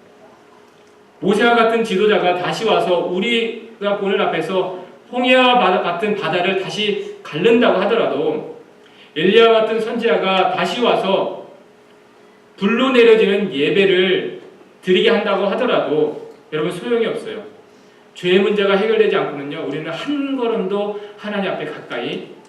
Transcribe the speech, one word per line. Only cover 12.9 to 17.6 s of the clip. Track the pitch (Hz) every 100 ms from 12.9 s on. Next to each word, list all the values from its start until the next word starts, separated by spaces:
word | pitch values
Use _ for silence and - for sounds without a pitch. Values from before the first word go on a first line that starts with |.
내려지는 | 247 226 214 196 202 202
예배를 | 135 156 196 190 180 185 - - - - - - -
드리게 | 185 185 -
한다고 | 202 202 190 196
하더라도 | 233 247 - - 151 147 - - - -
여러분, | 151 175
소용이 | - 240 233 214
없어요. | - - - - -